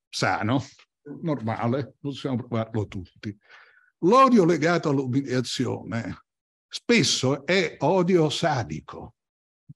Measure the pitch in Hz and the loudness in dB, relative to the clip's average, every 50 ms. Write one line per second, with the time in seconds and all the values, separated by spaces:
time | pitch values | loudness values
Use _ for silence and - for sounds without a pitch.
0 | _ _ - - - 107 92 85 98 107 131 139 - - - - - _ _ _ | _ _ -6 -2 0 0 0 0 0 0 0 0 -2 -4 -12 -20 -20 _ _ _
1 | _ 147 143 - - 165 147 120 110 113 113 - 113 117 123 143 139 135 - _ | _ -18 -14 -8 -6 -4 -4 -4 -4 -4 -4 -2 -2 -2 -2 -2 -4 -6 -12 _
2 | - 143 135 - - 143 131 113 - - 120 113 110 - - 113 101 - - 98 | -10 -10 -8 -8 -6 -4 -4 -4 -4 -4 -4 -4 -4 -4 -4 -4 -6 -6 -8 -12
3 | 87 - _ _ - 107 101 - _ _ - - - - _ _ _ _ _ _ | -12 -14 _ _ -12 -12 -12 -12 _ _ -20 -20 -20 -20 _ _ _ _ _ _
4 | - 175 226 262 269 262 247 220 175 160 175 147 143 165 175 165 165 160 139 139 | 2 4 6 6 6 8 6 6 6 4 4 2 2 2 2 2 0 0 0 0
5 | 135 127 123 135 139 - 123 127 120 - - - 123 110 110 110 - - 113 117 | 0 0 -2 -2 -2 0 -2 -2 -2 -2 -4 -4 -4 -4 -4 -6 -8 -8 -8 -6
6 | 120 139 147 - - _ _ _ _ _ _ _ _ _ - - - - 240 220 | -6 -8 -10 -12 -14 _ _ _ _ _ _ _ _ _ -16 -8 0 2 4 4
7 | 143 - - - - 127 139 156 - - 185 196 170 - - - 139 143 190 190 | 4 2 0 0 0 0 -2 -2 -2 0 0 0 0 0 -2 -2 0 0 2 2
8 | 175 170 190 170 156 147 - - - 160 147 123 113 76 78 73 - - - 82 | 2 4 4 4 4 2 0 0 -2 0 0 -2 -4 -6 -8 -12 -12 -14 -16 -16
9 | 85 - - _ _ _ _ _ _ _ _ _ _ - - | -16 -18 -18 _ _ _ _ _ _ _ _ _ _ -20 -20